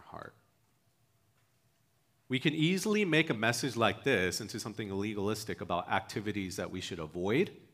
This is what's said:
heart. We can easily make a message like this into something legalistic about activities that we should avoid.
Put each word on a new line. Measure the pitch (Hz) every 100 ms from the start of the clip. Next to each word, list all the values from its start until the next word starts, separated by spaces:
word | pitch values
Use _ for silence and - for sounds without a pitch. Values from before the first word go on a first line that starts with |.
| -
heart. | - - - _ _ _ _ _ _ _ _ _ _ _ _ _ _ _ _ _ _ -
We | 131
can | - 160
easily | 160 190 214 208 190
make | 156 156
a | 113
message | 113 117 143 113
like | 110 -
this | 139 107 90 -
into | 104 107
something | 120 104 104
legalistic | 98 107 104 101 110 - 90
about | 87 87 -
activities | 101 - 120 104 101 92 87
that | 87
we | 92
should | - 87
avoid. | 78 87 95 131 170 - -